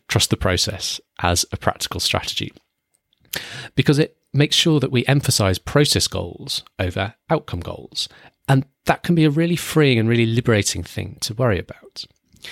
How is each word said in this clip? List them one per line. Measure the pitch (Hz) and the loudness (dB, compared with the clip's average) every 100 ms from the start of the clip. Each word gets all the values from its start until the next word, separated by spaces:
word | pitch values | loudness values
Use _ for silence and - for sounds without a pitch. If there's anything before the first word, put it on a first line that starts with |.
| - | -2
trust | 110 - | 0 0
the | 107 | 0
process | 95 90 - 98 - - - - | 0 0 -2 -4 -8 -10 -12 -4
as | 87 87 - | 0 0 -2
a | - | -4
practical | - - - - | -2 -2 -4 -4
strategy | - - - - - - _ _ _ _ _ _ _ - - - - | -2 -2 -4 -6 -8 -10 _ _ _ _ _ _ _ -10 -10 -14 -6
because | - 120 143 | 0 2 2
it | 160 _ _ | 0 _ _
makes | 135 151 | 0 2
sure | - 175 151 | 2 2 2
that | 135 | 2
we | 127 120 | 0 2
emphasize | 139 139 - 98 90 | 2 2 2 2 0
process | - - 101 - - | 0 2 2 2 0
goals | 92 87 - 143 - - - | -4 -8 -10 -10 -8 -8 -6
over | 92 90 98 - - | -4 -4 -6 -8 -4
outcome | 165 - 90 | -4 -2 -8
goals. | - 85 - - - - - _ - | -8 -12 -10 -8 -8 -10 -20 _ 2
And | 135 135 _ | 2 2 _
that | - 147 | -2 -2
can | - | 2
be | 170 | 4
a | 156 | 4
really | 143 170 175 | 2 0 -2
freeing | - 160 147 120 | -2 2 4 4
and | 113 | 2
really | 117 117 | 2 2
liberating | 113 123 107 101 - | 0 2 2 2 -4
thing | 87 - 95 - | -8 -10 -10 -10
to | - | -8
worry | 110 127 92 | -2 0 0
about. | - - - - - _ _ _ - | -4 -14 -20 -18 -18 _ _ _ -20